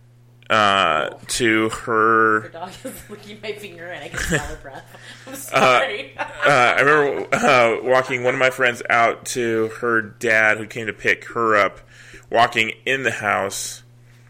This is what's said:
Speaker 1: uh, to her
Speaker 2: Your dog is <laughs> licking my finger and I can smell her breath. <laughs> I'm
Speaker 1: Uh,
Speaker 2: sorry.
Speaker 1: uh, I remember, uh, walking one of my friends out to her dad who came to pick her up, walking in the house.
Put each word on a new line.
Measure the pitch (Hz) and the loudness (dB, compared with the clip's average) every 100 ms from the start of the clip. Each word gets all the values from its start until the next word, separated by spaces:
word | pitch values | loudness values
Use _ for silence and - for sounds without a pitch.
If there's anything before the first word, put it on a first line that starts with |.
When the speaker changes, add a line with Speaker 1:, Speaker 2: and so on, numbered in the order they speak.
| _ _ _ _ - | _ _ _ _ 0
Speaker 1:
uh, | 110 104 98 87 78 69 - - | 2 4 4 2 2 -2 -8 -10
to | - 120 110 110 | -2 0 2 0
her | - - 110 110 113 110 107 | -4 -2 2 4 4 4 0
Speaker 2:
Your | 110 | -4
dog | 165 180 185 | -12 -16 -14
is | 262 196 | -14 -16
<laughs> | - | -18
licking | 208 208 214 | -20 -20 -16
my | 214 | -14
finger | 202 208 170 170 | -12 -16 -16 -16
and | 160 | -14
I | 156 | -12
can | - | -8
smell | - 160 - | -4 -4 -4
her | - | -12
breath. | 139 135 - - - | -16 -18 -20 -20 -20
<laughs> | - - | -20 -18
I'm | |
Speaker 1:
Uh, | 269 | -16
Speaker 2:
sorry. | - 135 131 123 107 104 - - | -4 2 4 4 0 -6 -10 -12
Speaker 1:
uh, | - - 147 | -12 -2 2
I | 139 120 87 | 4 4 4
remember, | 139 151 143 85 - | 4 4 2 -2 -2
uh, | - 220 127 117 107 | 0 4 4 4 2
walking | 123 131 131 127 | 2 2 2 -2
one | 123 | -2
of | 135 | 2
my | 131 | 0
friends | 127 127 113 - | 2 0 -2 0
out | 117 117 82 - | 2 2 0 -6
to | 127 117 113 110 - | -4 -2 -2 -2 -4
her | 120 113 | -2 0
dad | 104 - 117 110 110 107 | -2 -4 2 4 4 2
who | 107 | -4
came | 123 110 | -10 -8
to | |
pick | 98 117 95 - | -4 -2 -2 -4
her | 117 113 107 | -2 2 4
up, | 95 - - - - - - | 2 -2 -20 -20 -20 -20 -2
walking | 113 120 117 110 - - | 2 2 2 -2 -4 -4
in | 135 | -2
the | 123 | -2
house. | 110 104 98 98 - - - - _ _ _ | -4 -2 -2 -4 -6 -10 -14 -20 _ _ _